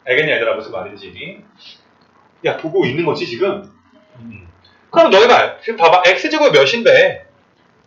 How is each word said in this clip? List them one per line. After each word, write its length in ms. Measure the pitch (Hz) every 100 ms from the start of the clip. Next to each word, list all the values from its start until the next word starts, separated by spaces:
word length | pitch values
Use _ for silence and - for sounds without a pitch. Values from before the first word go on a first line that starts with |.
| 131
알겠니, 260 | 127 156
얘들아? 220 | 117 113 -
무슨 160 | -
말인지. 720 | 95 101 101 95 - 151 202 _ _ - - _ _ _ _ _ _
야, 120 | 156 -
보고 280 | 160 185
있는 200 | 135 135
거지, 220 | 165 - 170
지금? 440 | 117 190 - - _ _ _ _ 123
음. 300 | 117 104 90 _ _ _ _
그럼 200 | - 330
너희가 480 | - 240 240 - -
지금 160 | - 226
봐봐. 260 | 165 180 180
X 240 | 185 156
제곱 220 | 311 302
몇인데? 760 | 143 135 120 127 135 - - - _ _ _ _ _